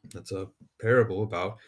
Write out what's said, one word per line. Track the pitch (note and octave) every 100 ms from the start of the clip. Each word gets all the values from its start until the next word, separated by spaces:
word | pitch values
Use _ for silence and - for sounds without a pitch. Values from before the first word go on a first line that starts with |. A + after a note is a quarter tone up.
| -
That's | F#2 -
a | F#2+ F#2+ _ - _
parable | A2 B2+ A2+ F#2+
about | G#2+ F2 F#2 A2+